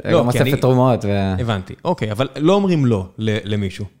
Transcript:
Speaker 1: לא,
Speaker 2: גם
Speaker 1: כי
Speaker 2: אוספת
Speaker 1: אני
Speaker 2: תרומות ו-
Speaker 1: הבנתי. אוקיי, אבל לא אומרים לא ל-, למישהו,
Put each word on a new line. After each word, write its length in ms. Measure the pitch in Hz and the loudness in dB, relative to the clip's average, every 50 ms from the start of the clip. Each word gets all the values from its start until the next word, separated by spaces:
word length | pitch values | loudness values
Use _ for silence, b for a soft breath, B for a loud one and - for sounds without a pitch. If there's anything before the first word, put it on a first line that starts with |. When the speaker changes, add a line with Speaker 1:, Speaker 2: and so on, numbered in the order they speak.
| - | -2
Speaker 1:
לא, 140 | - - - | 0 2 2
Speaker 2:
גם 120 | 117 120 | 2 2
Speaker 1:
כי 80 | 120 120 | 2 2
Speaker 2:
אוספת 20 | |
Speaker 1:
אני 160 | 131 131 143 | 2 2 2
Speaker 2:
תרומות 480 | - - 127 131 123 127 131 113 90 107 | 2 2 2 4 4 4 2 2 0 0
ו- 300 | 101 101 98 98 95 92 120 | -2 0 0 0 0 -2 -2
Speaker 1:
הבנתי. 360 | 120 117 107 95 92 - - - - | -2 -2 -4 -4 -6 -10 -14 -6 -4
אוקיי, 280 | 170 175 - 113 90 | -4 -4 -2 -4 -4
אבל 160 | 101 113 139 - - | -2 -4 -4 -4 -4
לא 160 | 139 151 170 | 0 2 2
אומרים 340 | 196 208 196 185 175 151 135 | 2 4 2 2 2 2 2
לא 200 | 120 110 95 92 - - 107 | 2 2 0 -2 -6 -8 -6
ל-, 340 | 110 110 104 107 - 104 | -4 -2 -2 -2 -4 -4
למישהו, 320 | 107 104 101 92 - - 101 - - _ | -4 -4 -4 -6 -6 -10 -12 -14 -14 _